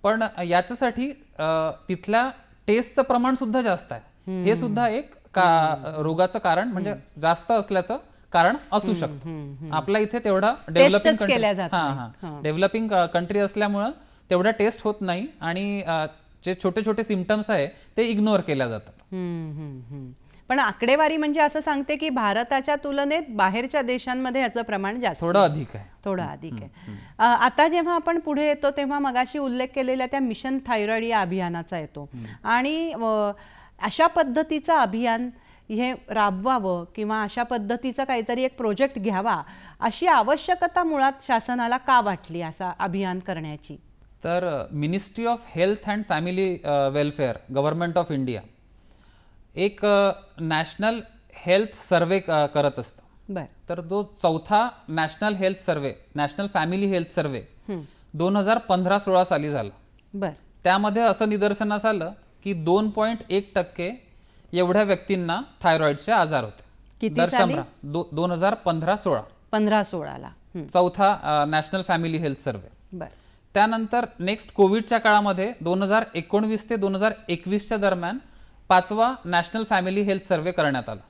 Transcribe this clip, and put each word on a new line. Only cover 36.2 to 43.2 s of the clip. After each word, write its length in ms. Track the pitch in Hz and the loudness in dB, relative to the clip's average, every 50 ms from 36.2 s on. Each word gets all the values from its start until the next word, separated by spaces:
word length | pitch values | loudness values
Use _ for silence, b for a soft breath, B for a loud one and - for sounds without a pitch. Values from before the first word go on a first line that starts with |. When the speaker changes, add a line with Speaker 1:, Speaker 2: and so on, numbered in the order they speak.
| 208 202 190 185 196 254 262 247 202 190 180 175 170 170 - | 2 2 2 0 0 0 0 0 0 0 -2 -2 -4 -8 -8
Speaker 2:
किंवा 280 | - 214 208 220 220 214 | -6 -4 -2 -2 -2 -2
अशा 200 | 202 - - - | -4 -2 -4 -4
पद्धतीचा 600 | - - 233 208 202 233 240 - 262 247 - 269 | -2 -2 -4 -2 -2 -4 -2 -2 -6 -4 -4 -2
काहीतरी 400 | 262 262 233 220 - 240 240 262 | -2 -2 -2 -2 -2 -2 0 0
एक 140 | 262 - - | -2 -2 -2
प्रोजेक्ट 420 | 254 220 208 190 269 277 277 233 | -2 -2 2 2 0 0 0 -2
घ्यावा, 420 | 190 226 202 185 196 233 202 160 - B B B B B B B | -4 -2 -2 0 0 0 -2 -2 -4 B B B B B B B
अशी 280 | - 226 - - 339 359 | -4 -4 -2 0 2 4
आवश्यकता 760 | 320 262 214 226 294 311 - - 359 359 359 349 349 359 359 | 6 6 6 4 0 0 2 -2 0 0 0 0 0 0 0
मुळात 300 | 330 311 277 262 269 269 269 - - | 2 2 2 2 2 0 -2 -2 0
शासनाला 500 | 254 226 220 - 247 247 240 233 240 254 | 0 0 0 -2 -2 -2 0 0 -2 -2
का 240 | 254 - 262 247 | 2 4 4 4
वाटली 400 | 220 208 185 170 - - 165 170 | 4 2 -2 -4 -8 -10 -8 -8
असं 300 | 170 160 156 - 190 180 170 - | -8 -8 -8 -6 -6 -6 -4 -4
अभियान 400 | - 170 170 196 196 185 180 | -4 -4 -2 -2 -2 -2 -4
करण्याची? 640 | 185 | -4